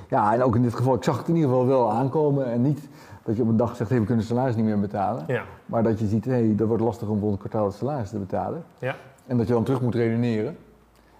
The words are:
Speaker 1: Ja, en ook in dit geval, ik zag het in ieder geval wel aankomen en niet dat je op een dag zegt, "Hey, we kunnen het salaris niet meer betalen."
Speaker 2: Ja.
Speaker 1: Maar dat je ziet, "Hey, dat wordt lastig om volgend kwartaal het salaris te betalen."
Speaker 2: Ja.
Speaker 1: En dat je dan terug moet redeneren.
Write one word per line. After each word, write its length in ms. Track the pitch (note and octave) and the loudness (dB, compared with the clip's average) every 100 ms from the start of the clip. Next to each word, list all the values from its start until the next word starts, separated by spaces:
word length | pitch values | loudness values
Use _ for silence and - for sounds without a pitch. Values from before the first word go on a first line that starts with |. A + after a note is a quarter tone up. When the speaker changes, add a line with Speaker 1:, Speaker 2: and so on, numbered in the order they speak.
| - | -2
Speaker 1:
Ja, 260 | C3 G#2 | 2 4
en 100 | A#2+ | 4
ook 120 | B2+ A#2+ | 4 4
in 60 | |
dit 120 | B2 A#2 | 2 2
geval, 180 | B2+ B2 | 2 2
ik 80 | |
zag 140 | - B2 | 2 -2
het 100 | - | 0
in 80 | E3 | 2
ieder 140 | D3 | 2
geval 160 | B2+ B2+ | 4 4
wel 240 | C3+ A#2 | 4 2
aankomen 540 | A2+ C3+ D#3 D3+ C#3 B2+ | 2 0 0 2 0 0
en 100 | A#2 | 0
niet 280 | C3 D3 - - - - | 2 0 -6 -20 -20 -10
dat 120 | - A2 | -4 0
je 60 | |
op 60 | A2+ | 2
een 100 | A2 | 2
dag 180 | A#2 - | 2 -2
zegt, 140 | A2+ | 0
"Hey, 100 | B2+ | 0
we 60 | G#2 | 2
kunnen 200 | A#2 G#2 | 0 0
het 80 | A#2+ | 0
salaris 200 | C3 A2 | 0 0
niet 100 | A2 | 0
meer 140 | G#2+ | 0
betalen." 440 | G2+ A2 F#2+ B2+ D#3 | -2 -2 -2 -4 -4
Speaker 2:
Ja. 160 | A#2+ G2 - - | -4 -6 -14 -4
Speaker 1:
Maar 180 | A#2 | 0
dat 160 | A2+ G#2 | 0 0
je 60 | G#2+ | 0
ziet, 180 | A2 B2+ | -2 0
"Hey, 280 | B2+ A2+ G#2 | 0 2 2
dat 120 | A2 | 2
wordt 160 | A2+ | 0
lastig 240 | A2+ G2+ G#2 | 0 -2 -4
om 120 | G#2+ | -2
volgend 200 | G#2 G2 | -2 -4
kwartaal 260 | - A2+ G#2 | -4 -2 -2
het 80 | |
salaris 360 | F#2+ B2 D3 G2+ | -2 -6 -6 -6
te 80 | G#2 | -8
betalen." 460 | G2 G2+ F#2+ C#3+ E3 - | -6 -4 -4 -8 -12 -10
Speaker 2:
Ja. 160 | B2+ C#3 - - - | -8 -8 -14 -20 -4
Speaker 1:
En 100 | B2 | -2
dat 100 | G#2 | 2
je 60 | |
dan 100 | A#2+ | 2
terug 180 | A2 C3+ | 2 0
moet 140 | B2 A#2 | -2 0
redeneren. 640 | A#2 A2+ A#2+ A2 A2+ F3+ - - _ _ _ - | 0 0 0 -2 -4 -8 -18 -20 _ _ _ -20